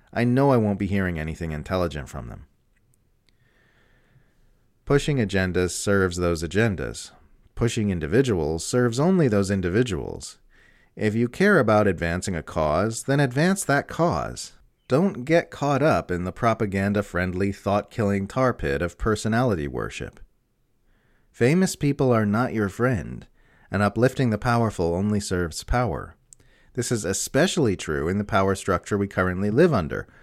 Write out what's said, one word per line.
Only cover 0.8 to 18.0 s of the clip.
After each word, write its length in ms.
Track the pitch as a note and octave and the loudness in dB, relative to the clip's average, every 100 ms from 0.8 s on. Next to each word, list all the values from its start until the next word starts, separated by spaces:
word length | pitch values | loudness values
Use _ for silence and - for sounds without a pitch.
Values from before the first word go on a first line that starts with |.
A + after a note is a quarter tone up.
be 80 | G2 | 0
hearing 320 | G2 F#2 E2+ | 0 0 -2
anything 320 | D#2 D#2 E2 | -6 -6 -6
intelligent 560 | D2+ D2 F#2+ F2 D2+ C2 | -6 -2 0 0 -4 -10
from 180 | C2+ A#1 | -12 -12
them. 200 | G#1+ - _ _ _ _ _ _ _ _ _ _ _ _ _ _ _ _ _ _ _ _ _ _ _ - | -16 -20 _ _ _ _ _ _ _ _ _ _ _ _ _ _ _ _ _ _ _ _ _ _ _ 0
Pushing 320 | C#3+ - C#3 | 2 2 0
agendas 520 | G#2 F#2+ F#2 F2 F2+ | 0 0 0 0 0
serves 460 | - - G2+ F#2 F2 | -2 0 2 2 0
those 260 | F2 E2 | -2 0
agendas. 680 | E2 F#2 A#2 F2 B1 A1+ - - _ _ _ | -2 0 0 0 -6 -8 -16 -20 _ _ _
Pushing 360 | - A#2 A#2 G#2 | -4 -2 0 0
individuals 760 | F2+ D2+ G#2 C3 F#2+ D2+ E2 - | 0 0 2 2 2 0 -2 -2
serves 320 | B2 B2 A#2 | 0 0 2
only 300 | D#3+ F#3+ C#3+ | 2 4 4
those 240 | G2+ G2 | 2 0
individuals. 840 | G2+ F2+ G2 B2 E2+ G1+ G1+ - - _ _ - _ _ - | 0 0 0 0 -2 -6 -10 -14 -18 _ _ -20 _ _ -4
If 180 | G#2+ | -2
you 140 | A2 A#2+ | 0 -2
care 320 | - G3 F#3+ | 2 4 4
about 260 | G#2+ G#2+ G#2 | 4 4 4
advancing 480 | E2 E2+ F2+ G2 | 2 -2 -2 -4
a 80 | E2+ | -6
cause, 600 | - F2 D#2 D#2 G#2+ A#2 | -6 -2 0 2 0 -2
then 160 | - C#3 | -2 0
advance 420 | C#3 B2 E3+ F#3+ | 0 2 0 0
that 220 | - C#3 - | 0 -2 -2
cause. 680 | - E3+ F2+ - A#1+ - - _ _ _ | -2 0 0 -4 -10 -14 -18 _ _ _
Don't 360 | B2+ G3 A#2+ | 2 2 -2
get 280 | B2 E3 - | 0 0 0
caught 300 | - C#3+ C#3 | -4 0 2
up 280 | D3+ G2 - | 4 2 0
in 140 | F2 | -4
the 80 | F2+ | -4
propaganda-friendly, 1200 | - A#2+ A2+ G#2+ G2 G2 G#2 G2 F2 F#2 F2+ G2 | -2 0 0 -2 0 0 0 -2 -2 -2 -2 -2
thought-killing 720 | G2 - G2+ - - | -2 0 0 -2 -2